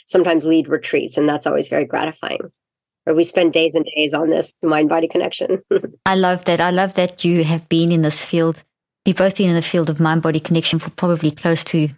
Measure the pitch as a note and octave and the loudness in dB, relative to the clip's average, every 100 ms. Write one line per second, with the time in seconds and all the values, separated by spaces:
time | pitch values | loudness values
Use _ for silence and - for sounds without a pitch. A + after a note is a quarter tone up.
0 | - F#3+ F3 E3 D3+ D#3+ D3+ D#3 - D3 | -2 0 2 0 2 0 2 -4 -2 -4
1 | - - D3+ D3 D3+ C#3+ D3 C#3+ C#3 - | -2 -2 0 0 -2 -2 -2 -4 -2 -4
2 | D#3 - - - - _ _ _ _ _ | -6 -6 -8 -8 -10 _ _ _ _ _
3 | - D#3+ E3+ - E3+ D#3+ D#3+ D#3 D3+ D3+ | -2 2 2 2 2 2 0 0 -4 -2
4 | D3+ D3+ D#3+ D#3+ E3 - E3 D3+ D3+ E3 | -2 0 0 0 -2 -4 -2 2 2 0
5 | E3 F3+ F3 - - F#3+ - F#3+ - - | 0 -2 -4 -6 -4 -4 -2 -4 -4 -6
6 | - F#3+ F#3 F3+ - E3+ F3 F3+ F#3+ F#3 | 0 2 2 0 0 0 2 2 0 0
7 | F3+ - F3 F3 D#3+ E3 - E3 E3+ E3+ | -2 -2 0 2 2 -2 0 0 2 2
8 | D#3 D3+ - E3+ E3 D#3+ _ _ _ _ | 2 -2 -2 0 0 -2 _ _ _ _
9 | - F#3 F#3+ F#3+ F#3+ E3+ D#3+ F3 D#3+ D3+ | -2 2 0 2 2 2 0 -2 0 2
10 | E3 E3 D#3+ D#3 D#3 E3 D#3+ E3 E3 - | 2 2 0 -2 0 0 0 -2 -4 -4
11 | F3+ E3 D#3 D3 E3+ E3 - E3 D3+ | 0 0 0 0 0 0 0 0 -2